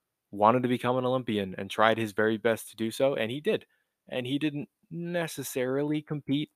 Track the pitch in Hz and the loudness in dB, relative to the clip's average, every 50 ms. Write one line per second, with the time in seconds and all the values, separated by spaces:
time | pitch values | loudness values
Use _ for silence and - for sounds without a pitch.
0 | _ _ _ _ _ _ - 98 104 107 117 127 123 123 123 117 - 123 123 127 | _ _ _ _ _ _ -2 4 6 6 6 6 4 0 0 0 0 0 0 0
1 | 127 123 127 131 123 - 110 104 98 95 92 - 98 95 - - 107 113 113 113 | 0 0 -2 -2 -2 -2 -2 -2 -2 -4 -6 -8 -10 -6 2 4 6 6 6 4
2 | 117 107 95 - 110 110 113 107 - 120 113 107 - - - - 113 113 110 - | 0 -2 0 2 2 2 2 2 2 2 0 0 -2 -12 -10 -6 -6 -4 -2 2
3 | 135 135 143 - 113 110 123 147 151 214 214 151 - _ _ _ _ _ _ _ | 2 2 2 0 -2 -2 -4 -4 -2 -2 -2 -2 -4 _ _ _ _ _ _ _
4 | _ - - 127 123 123 135 143 147 156 143 147 135 - _ _ _ - 160 165 | _ -10 -8 -6 -4 -4 -4 -2 -2 -2 -4 -4 -10 -10 _ _ _ -14 -12 -10
5 | 170 170 175 175 170 156 - - 131 - - 135 123 127 131 139 147 147 151 156 | -8 -6 -4 -4 -4 -4 -6 -10 -10 -6 -4 -4 -2 -2 0 -2 0 0 -2 -4
6 | 147 - 156 147 - - 131 147 156 - _ | -4 -6 -8 -8 -4 -2 -2 -2 -2 -4 _